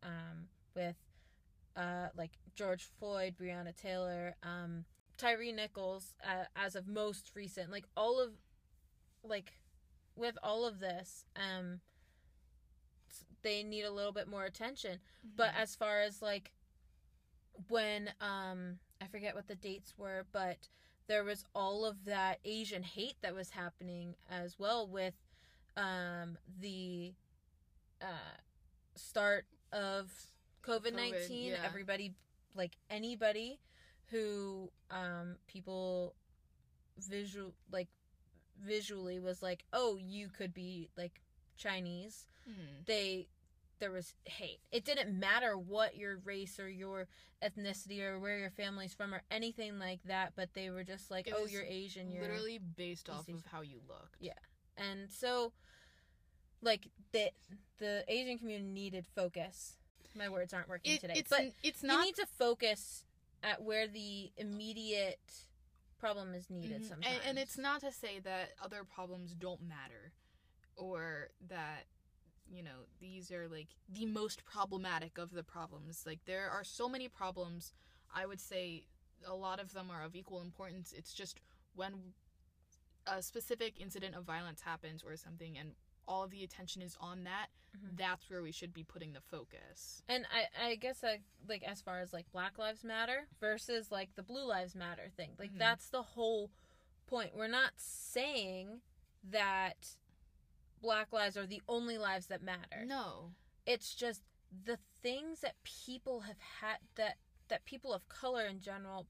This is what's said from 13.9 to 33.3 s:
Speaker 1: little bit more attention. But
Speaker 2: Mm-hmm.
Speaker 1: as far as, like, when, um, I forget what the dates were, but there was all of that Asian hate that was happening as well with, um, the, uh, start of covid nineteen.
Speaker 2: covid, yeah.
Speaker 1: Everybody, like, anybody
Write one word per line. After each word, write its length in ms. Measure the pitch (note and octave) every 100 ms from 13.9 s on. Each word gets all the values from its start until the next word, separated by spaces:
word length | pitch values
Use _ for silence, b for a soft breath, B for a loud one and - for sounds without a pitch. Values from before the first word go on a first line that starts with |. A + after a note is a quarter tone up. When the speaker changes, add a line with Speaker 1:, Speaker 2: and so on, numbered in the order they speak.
Speaker 1:
little 220 | G3+ G3+
bit 160 | G3+ G3+
more 160 | G3+
attention. 560 | F#3+ - A#3 C#4+ G#3 F3+ B B A3
But 140 | G#3 A3
Speaker 2:
Mm-hmm. 120 | -
Speaker 1:
as 120 | G#3+
far 260 | - G#3+ G#3
as, 220 | G#3 G3+
like, 300 | G#3+ G3+ G3+ - - - - - - - _ - - - F3+
when, 420 | A3+ G#3+ G#3 G#3 -
um, 580 | G3+ G3 F#3 F#3 F3+ F3+ - -
I 60 | F#3+
forget 280 | G#3 G#3
what 140 | G3+ G3+
the 60 |
dates 400 | G3 G3+ G3 - -
were, 300 | G3 F#3+ F#3+
but 360 | G3+ F#3 E3 - b b b -
there 180 | G#3+
was 200 | G3+ G3+ -
all 300 | G3+ G3 G#3
of 200 | A3 G3+
that 340 | G3 G3 F#3+ -
Asian 380 | G#3+ A3 G#3 F#3+
hate 340 | F3+ - B3 -
that 120 | F#3+
was 160 | F#3+ F3+
happening 640 | F#3+ F3 - F3+ F3 F3 F3 -
as 280 | F3+ F3 -
well 280 | G3+ A#3 G3+
with, 280 | F#3+ F#3 - - b b b b -
um, 600 | F#3+ F#3 F3 F3 E3+ E3 - F#3
the, 540 | G3+ F#3 F3+ F3 F3 F#3 _ _ _ - - - _ -
uh, 340 | F#3+ D#3+ D#2 - - - - - _
start 520 | - - G#3+ G3+ G3+ - - -
of 380 | G#3 G3 G3 F#3+ - - - _ -
covid 320 | - A3+ A#3
nineteen. 580 | A#3+ A#3+ F#3 F3+ A#3+ A#3+
Speaker 2:
covid, 60 | F3+
yeah. 60 | E3
Speaker 1:
Everybody, 480 | F#3 F#3+ G3 G3+ F#3 _ - _
like, 220 | F#3+ F3 - -
anybody 720 | G#3 A#3 A3+ G#3+